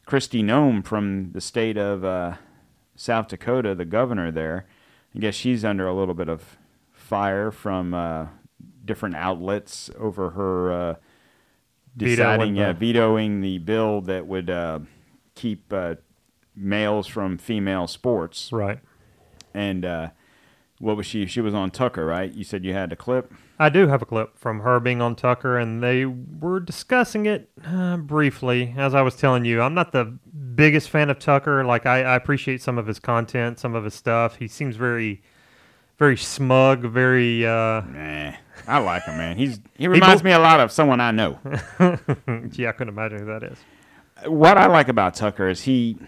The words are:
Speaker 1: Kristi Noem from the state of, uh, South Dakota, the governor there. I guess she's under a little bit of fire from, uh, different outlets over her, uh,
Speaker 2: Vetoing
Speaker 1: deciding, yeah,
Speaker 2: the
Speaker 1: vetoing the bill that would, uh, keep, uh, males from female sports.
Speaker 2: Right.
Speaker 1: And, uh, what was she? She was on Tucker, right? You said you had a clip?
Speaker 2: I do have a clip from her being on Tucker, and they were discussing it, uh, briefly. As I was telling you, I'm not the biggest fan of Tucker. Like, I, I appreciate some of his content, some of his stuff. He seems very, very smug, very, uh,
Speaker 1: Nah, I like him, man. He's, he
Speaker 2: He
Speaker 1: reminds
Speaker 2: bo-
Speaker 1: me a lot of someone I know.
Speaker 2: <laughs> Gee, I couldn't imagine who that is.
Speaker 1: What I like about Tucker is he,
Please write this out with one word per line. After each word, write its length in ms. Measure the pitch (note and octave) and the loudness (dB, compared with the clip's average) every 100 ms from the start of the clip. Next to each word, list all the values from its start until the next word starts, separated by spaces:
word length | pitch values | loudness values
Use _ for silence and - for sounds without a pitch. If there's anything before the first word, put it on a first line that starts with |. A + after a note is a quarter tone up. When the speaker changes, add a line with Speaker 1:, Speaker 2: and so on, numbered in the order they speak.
| - | -2
Speaker 1:
Kristi 360 | C#3 - A#2+ | -2 0 -2
Noem 420 | G#2 C3 C#3+ G#2 | 2 2 2 0
from 480 | - G#2+ G2+ G2 F2+ | -2 -4 -2 -4 -8
the 80 | F#2+ | -10
state 360 | - A#2 A2+ G#2 | -8 -4 -2 -2
of, 280 | G2+ G2 | -4 -4
uh, 300 | F#2+ F#2 F2 E2+ - _ _ _ _ - | -4 -4 -6 -10 -20 _ _ _ _ -12
South 320 | - A2+ A2 | -4 -4 -4
Dakota, 460 | F#2+ B2 B2+ G#2+ | -8 -2 -2 -2
the 100 | F2+ | -4
governor 460 | E2 G#2+ B2+ G#2 E2 | -2 -2 0 -2 -4
there. 360 | D#2+ D#2+ F2+ - _ _ _ _ | -4 -4 -6 -10 _ _ _ _
I 40 | - | -6
guess 140 | G#2+ | -6
she's 300 | - B2+ A#2+ | -4 -2 -2
under 220 | G#2+ G2 F#2 | -2 -2 -2
a 80 | |
little 200 | F#2+ F#2 | -2 -2
bit 140 | F2 E2 | -4 -6
of 280 | D#2+ - _ _ _ _ | -8 -12 _ _ _ _
fire 580 | _ - G2+ G2+ G2 G#2+ | _ -6 -2 -2 -2 -4
from, 440 | - G#2 F#2 F2 | -6 -6 -4 -4
uh, 320 | F2 E2+ D#2+ D#2 - _ - - _ | -4 -4 -6 -10 -14 _ -20 -20 _
different 320 | G#2 G#2+ G#2 D#2 | -10 -8 -8 -6
outlets 760 | F#2+ E2+ F#2 G2+ - - - - | -6 -4 -4 -6 -6 -18 -16 -8
over 320 | A2 F#2+ F#2 | -6 -4 -6
her, 420 | F#2 F#2+ F2+ F2+ | -4 -2 0 0
uh, 220 | F2 E2+ E2 _ _ _ _ _ _ _ _ _ A#2+ | -2 -4 -8 _ _ _ _ _ _ _ _ _ -6
Speaker 2:
Vetoing 200 | A#2+ A#2 | 0 2
Speaker 1:
deciding, 400 | A2+ A2 G#2+ G2+ | 2 2 0 0
yeah, 160 | G2+ | 0
Speaker 2:
the 200 | E2+ A#2 | 0 0
Speaker 1:
vetoing 480 | A#2 A2 A2 G#2+ G2+ | 2 2 2 0 -2
the 180 | F#2+ F#2 | -4 -4
bill 420 | E2 A2 G#2+ G#2 | -2 0 0 -2
that 240 | F#2 F#2 E2+ | -4 -6 -4
would, 240 | F#2+ F2 | -6 -4
uh, 300 | F2 E2+ D#2 D2 _ _ _ _ | -4 -4 -8 -12 _ _ _ _
keep, 380 | - A#2+ G2+ - | -10 -8 -8 -6
uh, 220 | G2 F2 E2 _ _ _ _ _ G2 | -6 -6 -8 _ _ _ _ _ -8
males 500 | G2 G#2 G#2 G#2+ - | -4 0 0 0 -4
from 320 | A2+ F#2+ F2 | -6 -4 -6
female 480 | - G#2+ G2 F#2 F2 | -4 -4 -2 -2 -4
sports. 640 | - B2 G#2 E2 - - | -4 -2 -2 -2 -10 -8
Speaker 2:
Right. 280 | A#2 G2+ A#2+ _ _ _ _ _ - - | -6 -4 -6 _ _ _ _ _ -20 -14
Speaker 1:
And, 320 | G2+ G2+ F#2 | -6 -4 -4
uh, 240 | F2+ E2 E2 - _ _ _ _ _ - | -6 -6 -8 -14 _ _ _ _ _ -8
what 160 | G#2+ G#2 | -4 -4
was 100 | G2+ | -4
she? 180 | A2 G2 | -6 -4
She 140 | A#2+ | -4
was 140 | G#2+ | -2
on 160 | G#2 F#2+ | -2 -4
Tucker, 340 | - B2+ F2+ | -2 -4 -2
right? 280 | D#2+ F2 F#2+ | -4 -4 -6
You 100 | G#2 | -10
said 200 | F#2 G2 | -10 -8
you 80 | F#2 | -4
had 180 | F#2+ F2 | -4 -6
a 40 | E2 | -8
clip? 360 | A#2+ B2+ - - _ - | -4 -4 -4 -14 _ 0
Speaker 2:
I 80 | D3+ | 4
do 180 | F3 D#3+ | 6 4
have 160 | C3+ | 4
a 40 | A2+ | -2
clip 300 | A2+ A2 _ | -4 -6 _
from 240 | A#2 G#2+ | -6 -2
her 200 | A#2+ B2 | 2 2
being 200 | A#2+ A#2+ | 2 -2
on 140 | A#2+ | -2
Tucker, 420 | A2+ B2+ B2 C3 B2 | -2 -2 0 0 -2
and 240 | A2+ A2+ | -2 -2
they 240 | B2 B2+ | 0 0
were 540 | C3 B2+ C3 D#3 E3+ F#3 | -2 -6 -12 -10 -6 -6
discussing 680 | E3+ - - B3+ A#3 G#3+ G#3+ | -6 -10 0 0 2 0 -2
it, 220 | G3+ - - | -2 -8 -16
uh, 320 | D#3 F#3 F3+ F3 | -6 -4 -2 -2
briefly. 800 | D3 D3+ C#3 - B2+ B2 A#2+ C3 | -2 2 2 0 0 0 -2 -2
As 160 | C#3 | 2
I 80 | C#3 | 2
was 120 | C3 | 2
telling 300 | - C3+ B2 | 2 2 4
you, 180 | A#2 A#2 | 2 2
I'm 120 | B2+ | 2
not 180 | F3 E3+ | 0 0
the 260 | C3 A2+ B2+ - D3+ B2+ A#2+ | 0 -2 -6 -16 -14 -4 4
biggest 340 | D3+ D3 - | 6 4 2
fan 200 | D3+ D3 | 0 2
of 100 | C3+ | 0
Tucker. 440 | - C#3 D3+ C#3 | 2 2 2 0
Like, 220 | B2 A#2+ C3 | 2 2 2
I, 160 | B2+ | 2
I 140 | B2+ B2+ | 2 0
appreciate 440 | C#3+ C#3 C#3 B2+ | 2 -2 -2 -4
some 160 | - A#2+ | -2 -2
of 120 | A2 | -4
his 100 | G#2+ | -6
content, 640 | - A#2 A2 B2 A#2 A#2 | -2 -2 0 -2 -4 -4
some 160 | B2 A2+ | -6 -6
of 80 | |
his 100 | G#2+ | -6
stuff. 420 | - B2 A#2 A#2 - | -6 0 0 0 -4
He 120 | A2+ | -12
seems 260 | - C#3 | -8 -8
very, 480 | A2 B2 A#2 G#2+ G2 _ _ _ _ _ _ _ - | -4 -2 -2 -4 -6 _ _ _ _ _ _ _ 2
very 180 | D3 A#2 | 4 4
smug, 640 | - - C3 C3 C3 B2+ | -2 -2 4 6 6 4
very, 640 | A#2 A#2+ B2+ B2+ A#2+ A#2 A2+ | 0 2 4 4 2 2 0
uh, 340 | A2+ A2 A2 | 2 0 -2
Speaker 1:
Nah, 500 | E2+ C#2+ D#2 D2+ D2 - _ - - | -4 -10 -10 -8 -10 -12 _ -14 0
I 120 | C#3 | 0
like 260 | F#2+ F2+ | 2 -2
him, 120 | E2 D#2+ | -4 -6
man. 200 | E2 G2 | -4 -2
He's, 200 | C3+ G#2+ - | -4 -4 -14
he 100 | - | -4
Speaker 2:
He 40 | F3+ | 4
Speaker 1:
reminds 340 | F3 F#3+ F#3 | 6 8 8
Speaker 2:
bo- 40 | F#3 | 6
Speaker 1:
me 60 | |
a 60 | E3+ | 6
lot 180 | E3 D#3 | 8 8
of 140 | A2+ | 6
someone 280 | - D3 B2 | 4 4 4
I 120 | A#2+ | 2
know. 260 | A2 F#2 - C#3 C3+ - - | 2 0 -2 -8 -8 -4 2
Speaker 2:
<laughs> 680 | F3+ E3+ - B2+ - A#2 A#2+ | 2 2 -4 -4 -4 -8 -8
Gee, 180 | B2 A#2 | -6 -4
I 60 | |
couldn't 200 | - A2+ | -4 -8
imagine 280 | G2+ A2 G#2 | -6 -6 -8
who 60 | G#2+ | -10
that 180 | A2 | -10
is. 140 | A2 - _ _ _ - _ - D#3 | -12 -16 _ _ _ -20 _ -10 -2
Speaker 1:
What 320 | D#3 D#3+ G3+ | 6 8 8
I 80 | F#3 | 8
like 220 | E3 C3+ | 6 4
about 260 | A2+ F2+ | 2 0
Tucker 340 | - G#2+ G2+ F#2+ | 0 -4 0 0
is 140 | F2+ | 0
he, 340 | C3+ B2+ A#2 A2 | 0 0 0 -4